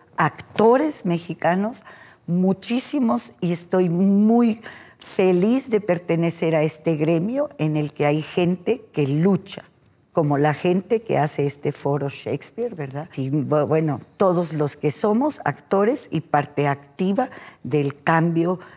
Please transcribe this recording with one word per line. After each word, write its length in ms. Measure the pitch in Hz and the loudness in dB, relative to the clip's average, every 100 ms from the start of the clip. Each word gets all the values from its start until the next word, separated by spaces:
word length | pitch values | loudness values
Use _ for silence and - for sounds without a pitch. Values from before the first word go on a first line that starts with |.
| _ - | _ -2
actores 880 | 156 - - - 220 262 311 - | -2 -2 -4 2 4 4 2 -2
mexicanos, 800 | 185 170 - 160 165 180 214 262 - - - - - | -2 -2 -4 -2 0 0 -2 -6 -18 -20 -20 -14 -4
muchísimos, 1080 | 175 185 190 - 240 - 294 233 240 - - | 0 0 0 -2 -4 -2 -2 0 -2 -6 -6
y 100 | 170 | -4
estoy 380 | 170 - 185 180 | -4 -2 0 2
muy 720 | 170 196 202 214 233 233 226 - - - - | 2 2 4 4 4 4 0 -10 -20 -20 -20
feliz 680 | - - 185 180 208 262 269 | -6 0 2 4 2 2 0
de 120 | 214 | -2
pertenecer 720 | 196 170 - 170 165 165 165 | 0 -2 0 0 0 0 0
a 80 | 160 | 2
este 320 | 156 - - | 0 -2 -2
gremio 540 | 151 156 165 196 262 294 - | 0 2 0 0 -4 -4 -2
en 180 | 156 151 | -2 0
el 160 | 147 | -2
que 140 | - 147 | 0 0
hay 160 | 151 | 0
gente 640 | 147 - 175 180 - 233 - | -2 0 0 0 -2 -4 -4
que 140 | - 139 | -2 0
lucha, 580 | 147 185 185 - - - _ _ _ _ | 2 2 2 -2 -14 -16 _ _ _ _
como 260 | - 147 143 | 0 2 2
la 160 | 151 | 2
gente 480 | 143 180 180 - 220 | 2 0 0 0 -2
que 160 | - 139 | 0 0
hace 260 | 151 - | 0 -2
este 280 | 143 - 147 | -4 -4 -6
foro 360 | - 143 143 139 | -4 -2 -2 -4
Shakespeare, 680 | - 107 143 - - 233 180 | -8 -8 -8 -8 -8 -8 -8
¿verdad? 320 | 139 139 147 | -10 -10 -10
Sí, 200 | - 135 | -8 -4
bu-, 360 | 151 123 151 143 | -2 0 0 2
bueno, 340 | 156 160 139 - - | 0 0 -4 -6 0
todos 360 | 190 175 165 | 2 2 -2
los 240 | 151 147 - | -2 -4 -2
que 160 | 151 | -4
somos 480 | - 214 220 294 - | 0 0 0 0 -2
actores 600 | - - - 196 208 285 - | -6 -6 -2 0 0 -2 -4
y 80 | 160 | -6
parte 480 | - 147 143 - 143 | 0 0 0 -2 -2
activa 640 | 139 - - 185 202 254 - - - | -2 -6 -4 -2 0 -2 -8 -20 -16
del 320 | - 147 139 - | -4 -2 -2 -2
cambio 640 | - 165 170 165 170 180 - | 0 2 2 0 0 -2 -8